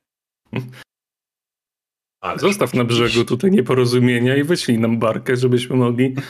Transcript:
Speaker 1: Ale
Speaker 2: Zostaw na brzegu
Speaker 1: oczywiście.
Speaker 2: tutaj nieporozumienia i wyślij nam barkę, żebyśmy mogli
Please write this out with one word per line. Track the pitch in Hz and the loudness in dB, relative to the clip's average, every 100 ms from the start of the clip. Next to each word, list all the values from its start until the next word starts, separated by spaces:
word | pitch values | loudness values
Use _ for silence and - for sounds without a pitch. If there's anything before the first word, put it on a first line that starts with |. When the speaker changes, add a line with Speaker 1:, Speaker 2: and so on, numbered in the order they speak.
| _ _ _ _ _ 123 123 127 - _ _ _ _ _ _ _ _ _ _ _ _ _ | _ _ _ _ _ -10 -10 -14 -20 _ _ _ _ _ _ _ _ _ _ _ _ _
Speaker 1:
Ale | 92 87 | -8 -4
Speaker 2:
Zostaw | 170 202 123 | -2 -2 -2
na | 127 | -2
brzegu | 117 117 | 0 0
Speaker 1:
oczywiście. | 117 117 | 0 0
Speaker 2:
tutaj | 113 131 196 | 0 0 2
nieporozumienia | 196 123 127 120 123 123 120 123 139 | 2 2 0 2 2 2 2 2 2
i | |
wyślij | 147 170 - 113 | 0 -2 0 0
nam | 113 117 | 0 0
barkę, | 113 110 - 123 | -2 -2 -2 0
żebyśmy | 127 123 123 131 | 2 0 0 0
mogli | 120 120 131 131 - | 0 2 0 -2 -4